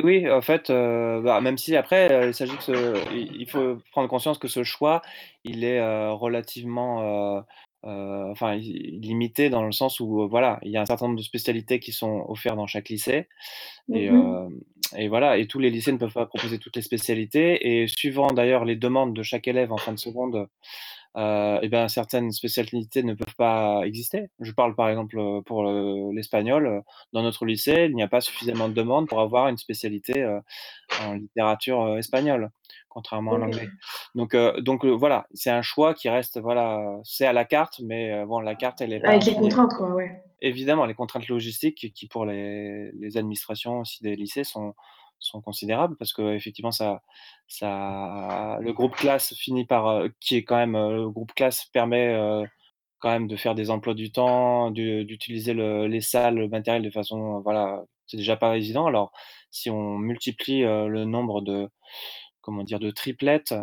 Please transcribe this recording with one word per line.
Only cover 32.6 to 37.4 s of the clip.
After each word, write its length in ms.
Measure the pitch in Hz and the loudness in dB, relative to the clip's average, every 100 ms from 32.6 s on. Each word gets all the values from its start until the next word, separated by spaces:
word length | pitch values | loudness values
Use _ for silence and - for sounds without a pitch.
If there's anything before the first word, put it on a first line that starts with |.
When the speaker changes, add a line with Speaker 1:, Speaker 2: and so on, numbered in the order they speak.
| - - _ | -20 -20 _
Speaker 1:
contrairement 440 | 117 - 110 110 | -16 -8 -4 0
à 20 | |
Speaker 2:
Ok. 60 | 117 | 0
Speaker 1:
l'anglais. 280 | 110 110 104 98 - - - | 0 -4 -8 -12 -14 -14 -8
Donc, 220 | 123 110 | -6 2
euh, 260 | 123 117 - | 4 4 4
donc, 240 | 127 131 | 0 2
euh, 60 | 135 | 4
voilà, 360 | 117 143 123 - | 4 4 2 0
c'est 160 | - 127 | -6 0
un 140 | 120 | 0
choix 320 | 117 - 160 | 0 4 4
qui 140 | 156 117 | 2 0
reste, 300 | 123 120 117 | 0 -2 -4
voilà, 600 | 117 120 113 107 104 104 | 0 2 2 0 -4 -8
c'est 220 | 110 - | -10 0
à 80 | 135 | 2
la 100 | 120 | 2